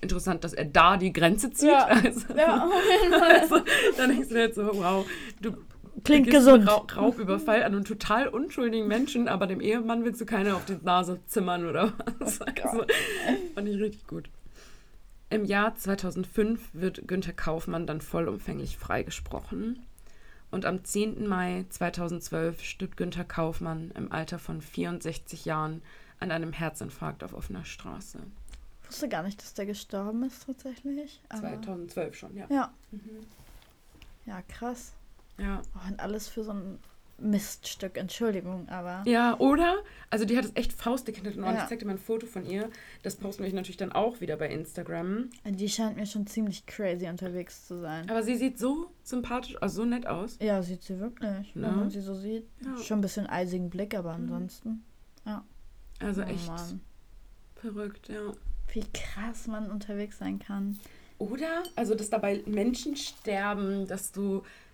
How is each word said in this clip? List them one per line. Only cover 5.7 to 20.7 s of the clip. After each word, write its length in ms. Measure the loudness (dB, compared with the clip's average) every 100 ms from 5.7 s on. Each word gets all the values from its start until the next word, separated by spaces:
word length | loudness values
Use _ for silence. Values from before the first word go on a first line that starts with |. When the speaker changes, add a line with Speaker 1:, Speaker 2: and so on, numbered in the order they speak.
| -18 -14 -4
Speaker 2:
Klingt 220 | 6 8 10
Speaker 1:
begehst 200 | 12 12
Speaker 2:
gesund. 220 | 12 12
Speaker 1:
einen 0 |
Ra-, 320 | 6 4 2
Raubüberfall 640 | 2 4 0 0 4 4
an 100 | 4
einem 120 | 2 -2
total 420 | -4 0 2 2
unschuldigen 600 | 0 -4 0 0 2 2
Menschen, 400 | 2 2 2 2
aber 200 | 2 0
dem 140 | 0
Ehemann 420 | 0 0 0 0
willst 160 | 0 -2
du 60 | -2
keine 300 | 0 2 0
auf 100 | -2
die 120 | -4
Nase 360 | 2 4 2 -4 -2
zimmern 380 | 0 0 0 0
oder 280 | 2 0 0 -8 -6
was?“ 220 | -4 -4
Speaker 2:
Oh 40 | -6
Speaker 1:
Also, 320 | -4 -2 0
Speaker 2:
Gott. 120 | 2 0 0 -2 0 -2 -2 -6
Speaker 1:
fand 120 | -4
ich 100 | -2
richtig 280 | -4 -6 -10
gut. 220 | -12 -12 -16 -16 -18 -18 -20 -20 -20 -20 -20 -6
Im 160 | -2 2
Jahr 300 | 2 2 0
zweitausendfünf 920 | -2 -2 -2 -4 -2 0 2 0 -6
wird 340 | -4 -4 -4 -4
Günther 260 | -2 -2
Kaufmann 540 | -4 -2 -2 -2 -4 -2
dann 140 | -6
vollumfänglich 760 | -4 -2 -2 -4 -6 -6 -6 -8
freigesprochen. 1040 | -4 -4 -4 -8 -8 -8 -8 -6 -6 -6 -12 -18 -20 -18 -20 -20 -8
Und 140 | -4
am 180 | -2